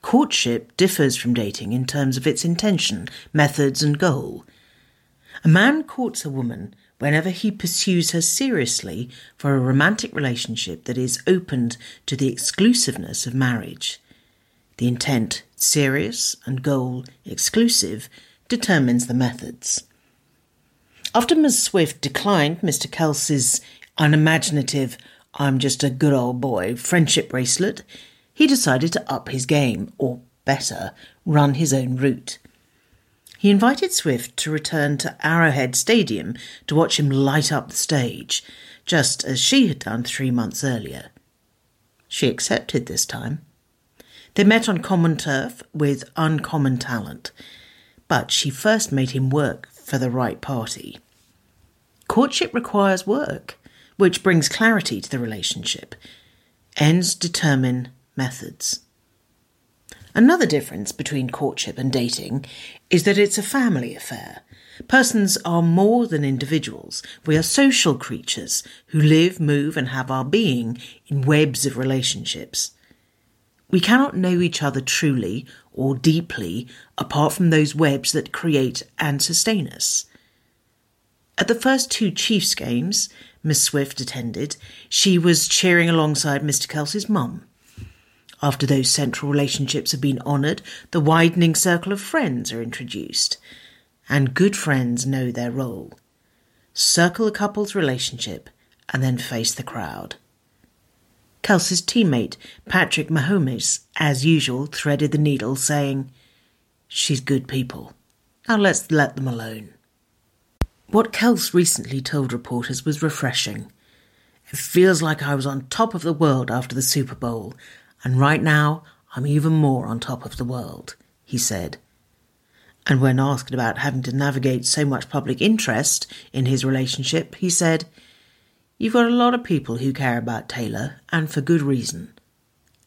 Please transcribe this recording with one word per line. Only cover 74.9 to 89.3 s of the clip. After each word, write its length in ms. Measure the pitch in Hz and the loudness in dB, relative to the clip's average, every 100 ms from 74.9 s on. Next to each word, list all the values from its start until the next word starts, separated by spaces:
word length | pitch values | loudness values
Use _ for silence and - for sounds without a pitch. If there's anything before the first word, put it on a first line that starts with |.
| - 156 127 92 117 - - _ | 0 2 0 -2 -6 -10 -20 _
or 220 | - 135 131 | -4 -2 2
deeply 720 | 160 160 165 - 90 101 - - - - | 2 2 -4 -10 -8 -8 -12 -20 -16 -10
apart 360 | 151 147 147 | -6 -2 -2
from 160 | - 170 | 2 2
those 260 | 156 151 147 | 4 2 2
webs 360 | 156 139 139 | 0 0 -2
that 180 | 160 - | -4 -4
create 520 | - 170 143 127 123 - - | -6 0 0 0 -4 -12 -6
and 240 | 156 139 | -4 -2
sustain 460 | - 165 - 214 139 | 0 0 0 -2 -4
us. 380 | - - - - _ _ _ _ _ _ _ _ _ _ _ _ - | -6 -4 -4 -6 _ _ _ _ _ _ _ _ _ _ _ _ -4
At 100 | 196 | -2
the 60 | |
first 380 | 233 262 269 - | 0 2 2 0
two 180 | - 202 | -2 -2
Chiefs 460 | - - 214 - - | -2 0 0 0 -4
games 540 | - 120 170 202 - - - _ | -2 -2 0 -2 -4 -10 -20 _
Miss 180 | 156 147 | -2 0
Swift 400 | - 147 139 - | 2 0 -2 -6
attended, 560 | 123 131 117 95 147 - - - - | -10 -8 -8 -6 -8 -10 -20 -20 -4
she 300 | - 196 180 | 0 4 4
was 280 | 175 165 - | 6 4 2
cheering 420 | - 185 175 170 | 2 4 4 4
alongside 540 | 165 151 143 151 139 | 2 2 0 -2 -2
Mister 240 | 147 135 - | -2 -2 -4
Kelsey's 400 | 147 147 214 202 | -6 -4 -6 -2
mum. 360 | 202 123 - - _ _ - - _ _ _ - - | -2 -2 -8 -16 _ _ -18 -18 _ _ _ -20 -4
After 260 | 147 135 135 | -2 0 0
those 220 | 139 127 | 2 2
central 420 | - 131 - 143 | 0 -2 -4 -2